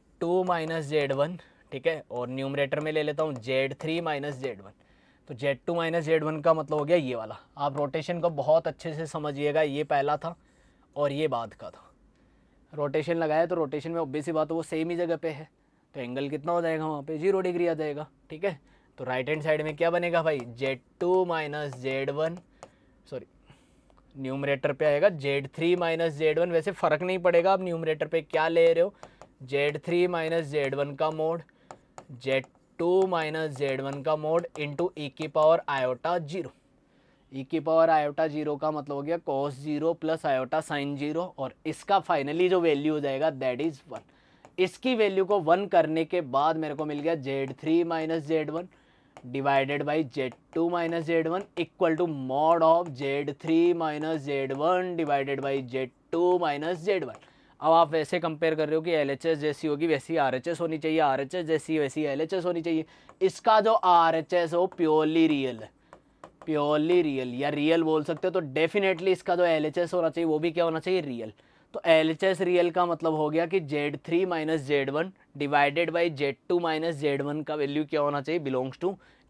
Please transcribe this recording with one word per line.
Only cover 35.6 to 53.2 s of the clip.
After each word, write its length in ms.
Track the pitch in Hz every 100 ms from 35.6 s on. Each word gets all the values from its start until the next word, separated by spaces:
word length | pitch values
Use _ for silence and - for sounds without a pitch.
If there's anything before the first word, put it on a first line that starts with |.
| -
iota 460 | 139 127 127 165 180
ज़ीरो। 320 | 147 180 131 - _ _ _ _ _ _ _
ई 120 | 135
की 160 | 131 165
पावर 300 | 156 160 165
iota 380 | 156 147 143 160
ज़ीरो 280 | 147 147 143
का 140 | 156
मतलब 240 | 151 143 143
हो 60 |
गया 160 | 143 170
cos 340 | 165 135 143
ज़ीरो 400 | 131 147 147 160 165
प्लस 300 | 160 160 156
iota 360 | 131 127 160
sin 320 | - 147 143 139
ज़ीरो, 260 | 147 160 180 -
और 160 | 131 - 156
इसका 360 | 156 - 196
finally 460 | - 160 139 160 180
जो 100 | 185
वैल्यू 320 | 170 143 151
हो 60 | 151
जाएगा 320 | 143 135 160
that 280 | 135 131 123
is 180 | 160 139 -
one। 120 | 107 - _ _ _ - -
इसकी 360 | 185 - 254 233
वैल्यू 300 | 208 190 190
को 140 | 202
वन 240 | 160 180 196
करने 360 | 180 156 160 160
के 160 | 180 143
बाद 240 | 139 151 160
मेरे 180 | 156 139
को 100 | 151
मिल 140 | 147
गया 160 | 156 165
जेड 360 | 135 135 135
थ्री 300 | 131 151 165 170
माइनस 420 | 160 160 165 143
जेड 220 | 160 151
वन 180 | 156 185 _ _ _ _ - 123
divided 560 | 135 139 139 135 143
by 100 | 147 156 143
Z 240 | 143 131 - _
two 100 | 160 170
minus 360 | 175 165 170 160
Z 220 | 165 160
one 180 | 180 202 -
equal 380 | 160 - 170 160
to 100 | 170
mod 560 | 143 131 135 156 170
of 260 | 165 165 175 127
Z 360 | 139 139